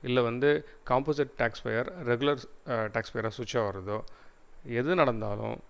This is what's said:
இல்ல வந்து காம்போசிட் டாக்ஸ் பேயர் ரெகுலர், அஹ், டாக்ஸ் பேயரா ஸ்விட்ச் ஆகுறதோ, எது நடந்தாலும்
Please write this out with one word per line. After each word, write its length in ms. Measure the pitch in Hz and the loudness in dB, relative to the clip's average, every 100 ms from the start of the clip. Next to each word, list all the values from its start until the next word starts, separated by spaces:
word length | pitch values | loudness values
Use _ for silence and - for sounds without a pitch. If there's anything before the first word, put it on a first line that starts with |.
இல்ல 200 | 127 123 | 2 4
வந்து 280 | 117 120 143 147 - - - | 4 4 4 4 0 -14 0
காம்போசிட் 500 | 127 139 147 139 - | 2 2 0 0 0
டாக்ஸ் 260 | 117 - | -2 0
பேயர் 300 | 120 110 127 - 120 | -2 -2 -2 -6 0
ரெகுலர், 340 | 120 139 143 - - - | 2 2 0 -4 -16 -4
அஹ், 220 | 117 110 | -2 0
டாக்ஸ் 200 | 113 110 | -2 -2
பேயரா 160 | 110 110 | -2 -4
ஸ்விட்ச் 280 | 107 117 127 | -4 -2 0
ஆகுறதோ, 420 | 107 95 95 104 - - - - - - | 0 -2 -4 -6 -6 -12 -20 -20 -20 -18
எது 300 | - 117 135 | -4 -2 2
நடந்தாலும் 600 | 180 143 113 107 104 110 113 - | 4 4 2 -2 -4 -4 -6 -12